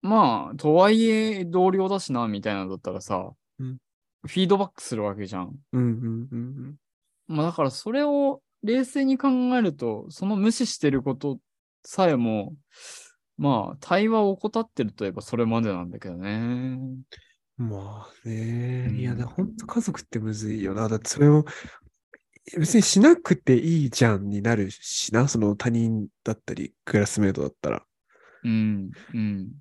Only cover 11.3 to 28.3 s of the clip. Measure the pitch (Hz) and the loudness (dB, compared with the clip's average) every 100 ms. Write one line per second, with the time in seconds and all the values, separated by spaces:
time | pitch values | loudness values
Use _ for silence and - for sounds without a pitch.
11.3 | 127 _ _ _ _ - - 185 139 117 | -6 _ _ _ _ -12 0 2 4 0
12.3 | 110 98 - _ _ - - - _ _ | -2 -4 -12 _ _ -20 -20 -20 _ _
13.3 | - 143 120 - - - 180 214 226 202 | -4 0 0 -2 -10 0 2 2 2 2
14.3 | 196 214 226 226 - 110 - 101 92 - | 0 -4 -4 -6 -4 -4 -2 -6 -6 -6
15.3 | 120 113 113 113 92 87 - 98 87 95 | -2 0 0 0 -2 -6 -10 -12 -8 -6
16.3 | 107 117 123 127 127 131 131 127 - _ | -4 -4 -4 -6 -8 -10 -12 -16 -20 _
17.3 | _ _ - 117 101 98 107 104 - 113 | _ _ -8 -8 -6 -10 -16 -18 -18 -10
18.3 | 110 113 120 123 127 127 127 123 120 120 | -8 -6 -6 -4 -4 -4 -4 -4 -4 -6
19.3 | - 185 - - 233 226 156 - 117 110 | -4 -6 -6 -6 -4 -4 -8 -8 -6 -6
20.3 | 107 107 110 95 98 110 110 - - 147 | -6 -6 -4 -4 -2 -2 -2 -4 4 8
21.3 | 147 151 - - - _ _ _ - _ | 8 4 -6 -16 -20 _ _ _ -20 _
22.3 | _ - - 160 233 - 196 262 339 - | _ -10 -4 4 4 6 8 8 8 4
23.3 | 180 - 127 160 165 139 - 117 101 101 | 0 4 4 4 2 0 4 4 4 -2
24.3 | 101 107 113 98 - - - - 110 139 | -2 0 0 -2 -6 -10 -6 0 2 2
25.3 | - 104 101 123 117 113 110 104 _ - | 2 2 2 0 2 0 0 -4 _ -8
26.3 | 110 - - - _ - 107 104 - 101 | -8 -8 -8 -10 _ -2 0 2 2 0
27.3 | - 73 _ 71 50 _ _ _ _ _ | 0 -6 _ -6 -6 _ _ _ _ _